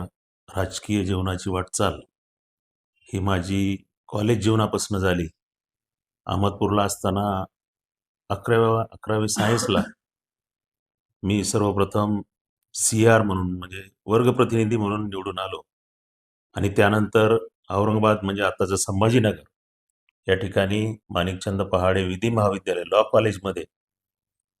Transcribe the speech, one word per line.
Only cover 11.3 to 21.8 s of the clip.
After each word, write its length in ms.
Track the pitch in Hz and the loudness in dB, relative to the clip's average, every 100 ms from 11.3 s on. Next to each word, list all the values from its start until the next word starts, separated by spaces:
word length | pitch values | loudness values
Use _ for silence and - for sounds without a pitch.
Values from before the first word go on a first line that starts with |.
| 104 | 0
सर्वप्रथम 800 | 95 - 104 98 98 107 104 104 - _ _ _ _ - | 0 0 0 0 0 0 0 -2 -6 _ _ _ _ -6
सीआर 460 | - 110 113 113 | -2 4 6 6
म्हणून, 300 | 104 92 92 90 | 4 0 -2 -4
म्हणजे 260 | 90 95 95 _ - | -10 -16 -18 _ 0
वर्गप्रतिनिधी 720 | 110 123 123 113 113 107 113 | 2 4 4 2 2 2 0
म्हणून 300 | 101 107 104 | 0 -2 -4
निवडून 300 | 98 98 92 | -8 -8 -8
आलो 220 | 95 82 - _ _ _ _ _ _ _ _ - | -8 -10 -16 _ _ _ _ _ _ _ _ -4
आणि 140 | 98 | -2
त्यानंतर 680 | 101 101 107 104 110 110 113 - - - | 2 4 4 2 2 4 2 -2 -14 -6
औरंगाबाद, 480 | 95 107 107 107 107 | -2 0 2 2 2
म्हणजे 200 | 98 98 | -2 -2
आत्ताचं 320 | 95 - 92 95 | -2 -2 -2 -2
संभाजीनगर, 680 | - 98 110 123 107 90 - _ _ _ _ _ _ _ - | -2 0 2 4 2 -2 -10 _ _ _ _ _ _ _ -2
या 80 | 95 | -2
ठिकाणी 460 | 95 95 95 104 110 110 - | 0 0 0 0 -4 -6 -8
माणिकचंद 520 | 90 90 92 - 98 | -4 -4 -4 -4 -4
पहाडे 400 | 98 92 | -2 0